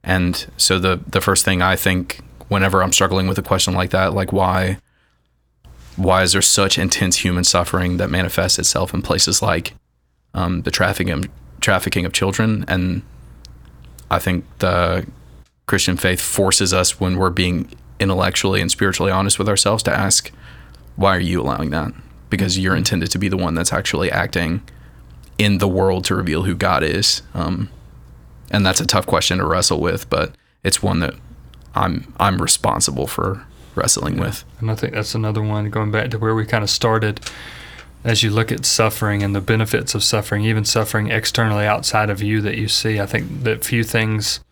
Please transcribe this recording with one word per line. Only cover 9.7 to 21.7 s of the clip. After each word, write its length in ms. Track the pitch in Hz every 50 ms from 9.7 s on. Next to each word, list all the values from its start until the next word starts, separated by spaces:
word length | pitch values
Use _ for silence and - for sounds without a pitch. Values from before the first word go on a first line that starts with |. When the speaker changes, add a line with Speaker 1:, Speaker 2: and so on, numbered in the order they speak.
| - - _ _ _ _ _ _ _ _ _ _ -
Speaker 1:
um, 280 | - 87 87 90 87
the 100 | - -
trafficking, 580 | 85 - 92 92 98 - 92 92 80 73 - - - - - - - -
trafficking 460 | - - 98 92 - 98 - 98 87
of 80 | 85 -
children? 520 | - 95 98 95 - 110 110 110 104 -
And 340 | - - 92 90 90 90 - - - - - - - - - - - - - - - - - - - - - - -
I 100 | - 87
think 260 | - 95 90 87 - - - -
the 460 | - 92 90 87 87 85 87 92 - - - - - - - - - _ _ _ _
Christian 300 | - - 92 - - 90
faith 240 | 87 - 92 90 92
forces 520 | - - - - 98 95 - - 98 90 92
us, 260 | 92 90 - - -
when 180 | 95 92 90
we're 120 | 90 92 92
being 400 | 87 - 90 90 87 82 - - - - - - - -
intellectually 600 | 101 98 92 92 92 92 - - - 98 95 98
and 100 | 95 87
spiritually 400 | - - 95 98 92 - 87 98
honest 260 | 92 95 98 101 -
with 100 | - 98
ourselves, 360 | 107 101 98 - 101 107 110 -
to 100 | - 62
ask, 360 | - 98 95 - - - - - - - - - - - - - - - - -
"Why 200 | - 95 98 95
are 40 | 90
you 200 | 98 85 90 85
allowing 300 | 60 69 60 - 80
that?" 240 | 71